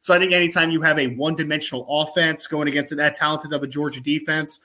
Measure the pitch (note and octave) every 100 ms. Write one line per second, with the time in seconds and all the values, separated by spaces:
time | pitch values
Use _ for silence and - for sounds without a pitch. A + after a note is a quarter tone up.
0 | - F3+ F#3 F3+ E3+ E3+ E3 E3 D#3 D3+
1 | C3 A#2+ D#3 D#3+ D3+ D3+ D3+ B2+ B2 D3
2 | D3+ F3+ D#3+ D#3 - D3+ C#3+ C#3+ C#3+ D3
3 | D3 D3 D3+ D3+ D3+ D3 C3+ C#3+ D3 B2+
4 | C3+ D3 D3+ D#3 D3 -